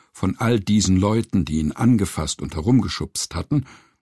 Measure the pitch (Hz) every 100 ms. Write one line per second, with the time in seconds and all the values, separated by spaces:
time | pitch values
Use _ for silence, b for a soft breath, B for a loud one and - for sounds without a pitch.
0 | B - 95 - 117 120 98 107 92 92
1 | 101 113 110 101 76 78 76 - 117 117
2 | 95 - 78 - - - 87 127 - -
3 | 78 - - 85 82 147 - B B B